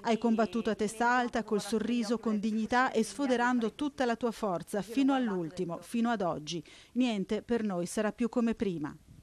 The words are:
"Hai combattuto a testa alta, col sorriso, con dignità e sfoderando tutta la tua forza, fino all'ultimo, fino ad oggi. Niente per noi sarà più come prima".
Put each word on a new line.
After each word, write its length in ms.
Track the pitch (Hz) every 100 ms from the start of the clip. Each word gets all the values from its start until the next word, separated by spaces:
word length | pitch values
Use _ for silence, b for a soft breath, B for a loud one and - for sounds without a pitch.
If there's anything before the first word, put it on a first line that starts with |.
"Hai 140 | - 220
combattuto 540 | 233 226 220 233 220
a 60 | 202
testa 320 | 208 - 240
alta, 340 | 247 240 240
col 180 | 214 208
sorriso, 580 | - 220 220 240 214 226
con 200 | 226 214
dignità 540 | 220 214 220 247 254
e 100 | -
sfoderando 440 | 220 - 277 240 240 247 220
tutta 300 | - 294 -
la 100 | 247
tua 160 | 226 240
forza, 520 | - 208 170 175 208
fino 320 | 190 233 277
all'ultimo, 640 | 269 240 185 160 165 170 170
fino 300 | - 240 233
ad 100 | 226
oggi. 420 | 180 156 151 165 - B B
Niente 480 | 233 254 208 185 214
per 220 | - 233
noi 240 | 214 175 175
sarà 260 | - 214
più 160 | - 233
come 260 | 254 233
prima". 400 | 220 202 165 143 - - -